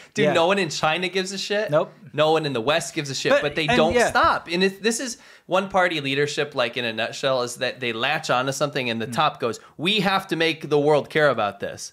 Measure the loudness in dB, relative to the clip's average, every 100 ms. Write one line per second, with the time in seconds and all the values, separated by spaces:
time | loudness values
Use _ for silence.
0 | -8 0 2 4 4 2 0 0 0 0
1 | -2 -2 -4 -6 -4 -2 2 0 0 -6
2 | -6 0 4 4 2 -2 0 0 -2 -6
3 | -6 -4 0 2 0 -2 0 2 4 4
4 | 2 4 2 0 -2 0 0 0 -2 -2
5 | -6 -10 -18 -20 -2 -2 0 2 2 0
6 | -2 0 0 -2 -2 -2 -2 -2 -4 -2
7 | -4 -2 -2 0 -2 -4 -6 -4 -6 -2
8 | -2 -2 0 0 0 -2 -4 -2 -4 -4
9 | -4 -2 -2 0 -4 -6 -14 -6 -2 0
10 | 0 -2 -2 0 0 -2 0 2 4 2
11 | 2 2 2 2 -2 -4 -10 -10 -14